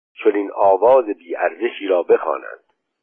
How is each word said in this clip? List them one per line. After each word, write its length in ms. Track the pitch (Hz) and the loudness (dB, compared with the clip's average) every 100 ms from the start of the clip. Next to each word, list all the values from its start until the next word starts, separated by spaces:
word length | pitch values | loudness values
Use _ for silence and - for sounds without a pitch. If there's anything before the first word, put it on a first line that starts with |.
| _ - | _ -4
چنین 280 | 110 101 98 - | 0 0 -2 2
آواز 500 | 101 95 113 135 107 | 2 4 4 4 2
بی‌ارزشی 800 | 87 85 80 85 82 117 - 98 | -6 -10 -4 -4 -4 -6 -6 -2
را 160 | 87 | 0
بخوانند؟» 560 | 85 92 80 67 55 - _ _ _ _ | 2 0 0 -6 -10 -20 _ _ _ _